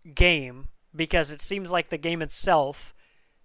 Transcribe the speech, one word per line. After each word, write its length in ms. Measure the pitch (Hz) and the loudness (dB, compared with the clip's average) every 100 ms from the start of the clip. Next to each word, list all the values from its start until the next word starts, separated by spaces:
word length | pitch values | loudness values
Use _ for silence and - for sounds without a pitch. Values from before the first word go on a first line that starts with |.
| 165 | -6
game, 540 | 143 180 165 131 123 - - _ 151 | 4 6 4 -2 -8 -12 -12 _ -6
because 360 | 160 175 147 | 0 0 0
it 100 | 147 | -4
seems 300 | - 202 180 | -6 -6 -2
like 180 | 175 165 | -2 -2
the 80 | 160 | -4
game 240 | 160 170 | -4 -4
itself 720 | 156 - - 165 139 151 - - _ _ _ _ | -4 -4 2 4 2 -4 -16 -20 _ _ _ _